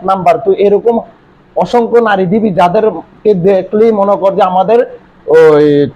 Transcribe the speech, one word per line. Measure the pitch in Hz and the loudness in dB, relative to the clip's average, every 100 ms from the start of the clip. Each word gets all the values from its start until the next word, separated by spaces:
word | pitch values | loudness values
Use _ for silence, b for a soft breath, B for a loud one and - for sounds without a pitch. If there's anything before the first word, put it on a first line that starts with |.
নাম্বার, | 185 190 175 165 | -4 -2 0 0
তুই | - 175 | 0 0
এরকম | 202 202 220 233 - - _ _ _ - | 0 0 0 -4 -6 -20 _ _ _ -6
অসংখ্য | 185 240 226 226 | -2 -2 0 0
নারী | 226 196 185 | 0 -2 0
দিবি | 214 220 | 0 -2
যাদেরকে | 175 175 196 220 170 - - 214 | 0 0 0 -2 -4 -14 -6 -2
দেখলেই | 196 180 190 180 214 226 | 0 0 0 -2 0 0
মনে | 214 196 196 | 0 0 0
কর | 190 185 | -2 0
যে | |
আমাদের | 190 180 185 233 262 - _ _ - | -2 0 0 -2 -2 -8 _ _ 0
ওই | 160 160 151 151 143 143 | 4 6 4 2 2 -2